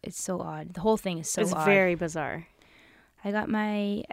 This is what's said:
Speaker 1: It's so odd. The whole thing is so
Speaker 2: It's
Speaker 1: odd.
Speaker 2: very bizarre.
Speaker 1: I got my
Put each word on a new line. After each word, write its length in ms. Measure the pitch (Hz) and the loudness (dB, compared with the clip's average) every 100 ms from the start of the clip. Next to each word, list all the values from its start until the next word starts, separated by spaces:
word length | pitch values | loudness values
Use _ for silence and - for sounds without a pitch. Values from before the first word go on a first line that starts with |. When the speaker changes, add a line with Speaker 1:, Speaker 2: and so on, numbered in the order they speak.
Speaker 1:
It's 180 | - - | -12 -8
so 200 | - 180 | -4 -4
odd. 340 | 165 156 160 | -4 -8 -10
The 60 | 180 | 0
whole 160 | 214 220 | 2 2
thing 220 | 190 165 | 2 -4
is 120 | 156 | -2
so 120 | - | 0
Speaker 2:
It's 100 | 196 | 0
Speaker 1:
odd. 120 | 160 | 2
Speaker 2:
very 300 | 156 196 185 | 4 6 6
bizarre. 540 | 170 170 160 139 160 - _ - - - - _ _ | 2 -2 -4 -4 -6 -10 _ -20 -20 -20 -20 _ _
Speaker 1:
I 60 | 202 | -4
got 180 | 208 - | -2 0
my 540 | 214 214 208 202 208 - | 0 0 0 0 -2 -4